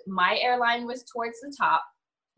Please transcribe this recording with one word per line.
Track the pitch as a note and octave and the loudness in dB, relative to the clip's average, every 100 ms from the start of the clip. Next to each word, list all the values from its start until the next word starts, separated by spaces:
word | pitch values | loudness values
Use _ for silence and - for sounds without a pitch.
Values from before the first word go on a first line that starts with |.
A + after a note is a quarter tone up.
| F#3+ | -6
my | F#3 F3+ G#3+ | 2 2 4
airline | B3 B3 A#3 A#3+ A#3+ | 2 2 2 0 -4
was | B3+ - | -10 -10
towards | A#3+ A#3 A#3 | -8 -8 -8
the | C#4+ C#4 | -14 -2
top, | E3 D#3 - _ _ _ _ | 2 2 0 _ _ _ _